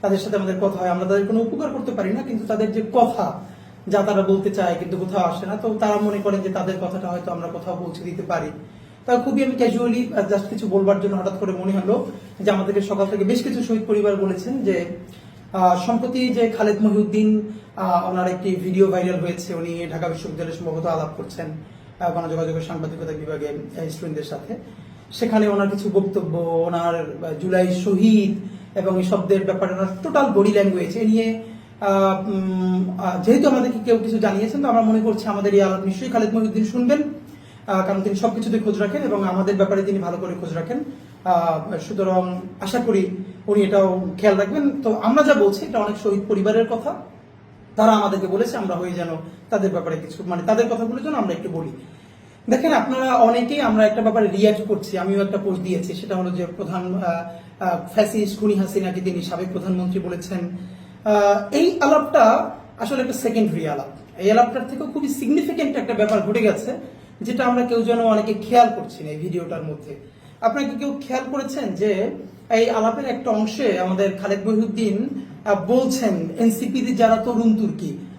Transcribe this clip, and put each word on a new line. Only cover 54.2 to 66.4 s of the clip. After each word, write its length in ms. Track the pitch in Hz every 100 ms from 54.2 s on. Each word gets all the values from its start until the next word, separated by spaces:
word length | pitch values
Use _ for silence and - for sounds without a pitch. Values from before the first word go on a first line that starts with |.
| 208
রিয়্যাক্ট 400 | 190 214 208 -
করছি, 300 | 202 - 185
আমিও 240 | 185 202
একটা 160 | 196 202
পোস্ট 240 | 196 180
দিয়েছি, 320 | 180 185 -
সেটা 220 | - - 185
হলো 160 | 180
যে 140 | 180 175
প্রধান, 500 | - 160 180 180 185
আহ, 680 | 180 170 - - - -
আহ, 300 | 185 170 -
ফ্যাসিস্ট 460 | - 208 220 196 -
খুনি 140 | 208
হাসিনাকে 480 | 196 190 202 185 185
তিনি 200 | 185 175
সাবেক 260 | 160 170 185
প্রধানমন্ত্রী 480 | 185 185 180 180 185
বলেছেন। 400 | 175 175 - 185 175 - - - - - 214
আহ, 500 | 208 202 208 - 285
এই 260 | 349 -
আলাপটা 680 | 285 302 294 311 220 226 - - - -
আসলে 220 | 226 269
একটা 120 | 254
সেকেন্ডারি 540 | 240 240 220 208 160 156
আলাপ। 520 | 143 - - - -
এই 120 | 196
আলাপটার 360 | 220 240 - -
থেকেও 200 | - 294
খুবই 200 | 302 277
সিগনিফিকেন্ট 720 | - 226 311 - 330 285 269
একটা 160 | 214
ব্যাপার 280 | 214 208 214
ঘটে 200 | 196 226